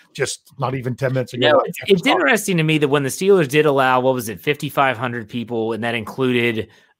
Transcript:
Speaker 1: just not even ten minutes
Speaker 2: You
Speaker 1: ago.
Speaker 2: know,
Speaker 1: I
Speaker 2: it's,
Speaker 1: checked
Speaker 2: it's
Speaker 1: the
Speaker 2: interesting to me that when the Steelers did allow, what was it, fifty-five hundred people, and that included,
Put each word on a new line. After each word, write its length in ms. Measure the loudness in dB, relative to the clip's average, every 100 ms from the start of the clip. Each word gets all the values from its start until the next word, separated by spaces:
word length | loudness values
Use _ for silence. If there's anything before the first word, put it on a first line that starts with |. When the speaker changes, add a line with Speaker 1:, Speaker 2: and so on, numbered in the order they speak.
| _
Speaker 1:
just 360 | -6 -6 -6 _ -8
not 160 | -6
even 220 | -4 -6 -4
ten 160 | -2
minutes 220 | -2 -4
Speaker 2:
You 60 | -2
Speaker 1:
ago. 100 | 2
Speaker 2:
know, 80 | 2
Speaker 1:
I 40 | 0
Speaker 2:
it's, 100 | -4
Speaker 1:
checked 120 | 0
Speaker 2:
it's 100 | 2
Speaker 1:
the 80 | 2
Speaker 2:
interesting 460 | 2 2 0 0 0
to 60 |
me 160 | 2 2
that 100 | 2
when 140 | 2
the 80 | 0
Steelers 380 | 0 4 4 4
did 180 | 2 4
allow, 340 | 4 4 4
what 140 | 2
was 160 | 0 -4
it, 100 | -4
fifty-five 560 | -4 -4 -4 0 0 0
hundred 320 | -4 -6 -8
people, 460 | -8 -6 -4 -2
and 100 | -2
that 100 | -4
included, 760 | -4 -6 -2 0 2 0 -2 -6 -14 _